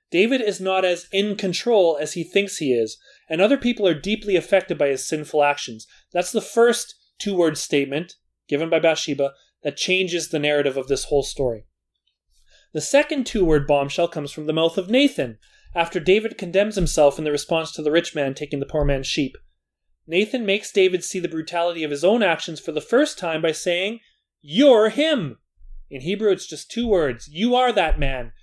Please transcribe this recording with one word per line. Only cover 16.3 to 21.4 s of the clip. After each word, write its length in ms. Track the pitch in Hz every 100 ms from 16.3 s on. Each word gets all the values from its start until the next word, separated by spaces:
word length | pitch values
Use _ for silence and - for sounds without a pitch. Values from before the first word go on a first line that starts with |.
| -
condemns 380 | 175 185 208 208
himself 420 | 165 - 143 139
in 60 |
the 80 | 151
response 400 | 147 - 165 156
to 100 | -
the 80 | 151
rich 240 | 160 170
man 200 | 156 139
taking 260 | 135 151 143
the 60 | 139
poor 180 | 151
man's 240 | 143 139 131
sheep. 280 | - 135 - - _ _ _ _ _ -
Nathan 400 | 170 208 254 208
makes 260 | 202 -
David 320 | 208 185 180
see 140 | - 185
the 100 | 165
brutality 560 | 160